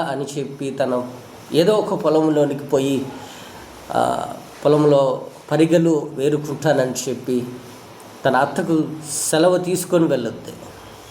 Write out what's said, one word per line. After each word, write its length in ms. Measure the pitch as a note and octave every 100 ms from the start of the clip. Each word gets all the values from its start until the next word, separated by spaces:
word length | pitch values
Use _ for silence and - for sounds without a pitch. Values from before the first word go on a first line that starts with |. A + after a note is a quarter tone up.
| D3+
అని 140 | C3+ C#3 D3
చెప్పి 320 | C3 - C#3
తన 360 | B2+ B2+ B2 A#2+ - - - -
ఏదో 200 | C#3+ F3
ఒక 200 | G#3+ -
పొలంలోనికి 680 | F#3+ D#3+ D#3 D#3 D3 C#3+ C#3
పోయి, 420 | - C#3+ C3+ C3 - - - - - - - - -
ఆ, 360 | - - B2+ - - - - D3
పొలంలో 560 | D3+ D3+ C#3+ C3+ B2 - - -
పరిగెలు 580 | D3+ D#3+ E3+ E3 D#3 D3
వేరుకుంటానని 960 | A#2+ C#3+ D3 D3 C3+ D#3 C3+ B2+ A#2+ -
చెప్పి 360 | A#2+ - B2 A#2+ - - - - - - - C#3+
తన 100 | C3
అత్తకు 480 | C#3+ - E3 D#3+ D3 - - - -
సెలవు 280 | D#3 F3 F3+
తీసుకొని 480 | F3 F3+ - F3 D#3+
వెళ్ళొద్దు. 440 | C3+ A2+ A#2 - - - - - - -